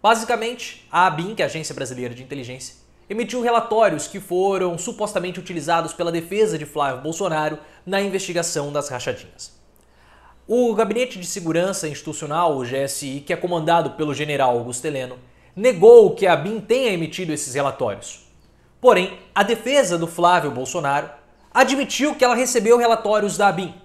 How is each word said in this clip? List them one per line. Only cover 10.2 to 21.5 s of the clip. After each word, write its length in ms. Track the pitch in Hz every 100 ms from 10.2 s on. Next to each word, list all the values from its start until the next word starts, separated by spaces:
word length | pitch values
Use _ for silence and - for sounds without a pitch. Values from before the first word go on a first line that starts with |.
| - _ -
O 260 | 233 240
Gabinete 440 | 208 226 220 254 185
de 80 | 170
Segurança 600 | 202 170 165 185 190 156
Institucional, 680 | 139 - 147 147 156 170 135
o 80 |
G 140 | 123 135
S 280 | 139 - 139
I, 140 | 262
que 120 | -
é 20 | 170
comandado 540 | 180 170 156 170 151
pelo 240 | - 151
general 420 | 139 151 143 131 120
Augusto 300 | 117 123 156
Heleno, 320 | 135 127 127 - _ _
negou 600 | - 240 185 208 240 202
que 120 | - 190
a 60 |
abin 280 | 156 165 220
tenha 320 | - 247 247
emitido 380 | 180 156 170 175
esses 220 | 147 139
relatórios. 760 | 131 139 131 117 101 - - _ _ _ _ _ _
Porém, 380 | 254 190 190 - -
a 80 | -
defesa 560 | 202 226 247 285 185 175
do 80 | 165
Flávio 440 | - 175 180 151
Bolsonaro 600 | 123 131 180 143 143 147 - _ _ _